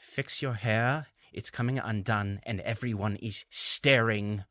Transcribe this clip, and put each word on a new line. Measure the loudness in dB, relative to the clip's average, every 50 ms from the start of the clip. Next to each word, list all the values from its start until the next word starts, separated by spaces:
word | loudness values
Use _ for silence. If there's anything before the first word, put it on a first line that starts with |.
Fix | -20 -8 -6 -6 -4 -4 -4 -4
your | -2 -2 -4
hair. | -2 0 2 2 4 4 2 2 0 -2 -8 _ _ _ _
It's | -12 -8 -8 -8
coming | -4 -2 -2 0 0 -2
undone, | -2 -2 -2 -2 0 2 0 2 2 0 -4 -4 -4
and | -6 -6 -4
everyone | -2 -4 -4 -2 -2 -4 -2 0 0 -2 -2
is | -2 -6 -8 -8 -8 -10 _
staring. | -4 0 2 2 2 2 4 6 6 6 6 4 2 0 0 -2 -2 -2 -4 _